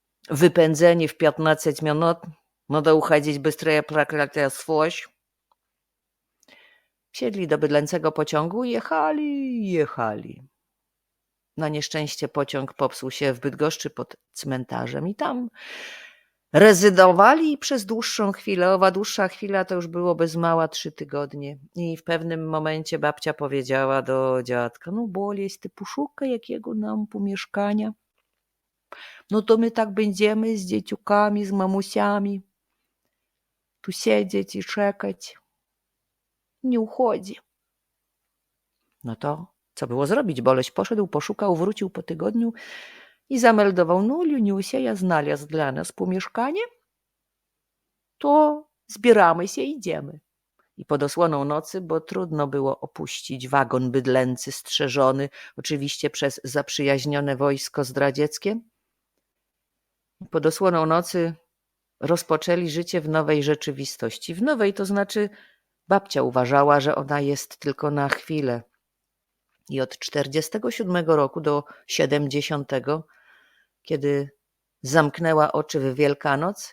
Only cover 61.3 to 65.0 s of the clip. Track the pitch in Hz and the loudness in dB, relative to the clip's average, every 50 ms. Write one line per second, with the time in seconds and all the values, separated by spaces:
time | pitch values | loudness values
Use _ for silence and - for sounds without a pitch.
61.3 | 165 - _ _ _ _ _ _ _ _ _ _ _ - - 147 175 170 - - | -4 -8 _ _ _ _ _ _ _ _ _ _ _ -6 -2 0 0 0 0 0
62.3 | 160 151 - 175 175 175 175 160 147 165 170 - - 175 151 156 156 160 151 151 | 0 0 2 0 0 0 0 -2 -4 -6 -4 -4 -4 -4 -2 0 0 2 2 2
63.3 | 156 147 139 147 151 147 - 151 139 135 139 - - - 120 113 - - - - | 2 2 2 2 0 0 -2 -6 -8 -6 -8 -10 -8 -6 -6 -6 -6 -8 -10 -10
64.3 | 170 175 226 294 302 233 208 202 196 202 196 185 202 202 | -6 -2 -2 0 0 2 2 0 0 -2 -2 -2 0 0